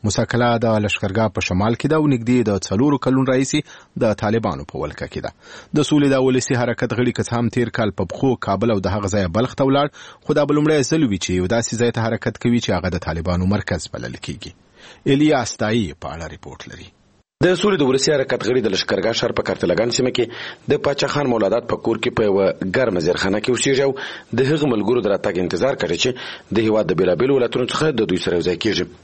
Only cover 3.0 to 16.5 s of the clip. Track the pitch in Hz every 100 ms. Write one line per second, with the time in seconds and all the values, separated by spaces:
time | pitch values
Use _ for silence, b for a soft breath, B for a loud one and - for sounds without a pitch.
3 | - 131 131 127 135 151 - B B -
4 | 120 104 107 113 107 71 71 - 76 -
5 | - - - - B B B 151 147 151
6 | 143 135 131 127 - 127 120 113 120 110
7 | 123 - 110 120 117 123 117 - 107 95
8 | 92 - 135 - - 98 113 107 95 104
9 | 101 104 92 85 127 - 135 139 147 B
10 | B B - 151 143 147 151 156 131 160
11 | 135 95 - 90 90 113 120 113 117 117
12 | 113 113 - 107 120 120 - 92 90 85
13 | - 82 85 90 92 104 - 85 - -
14 | 60 62 - 73 - - _ B B B
15 | - 139 151 143 110 - 107 117 95 71
16 | 71 78 80 - -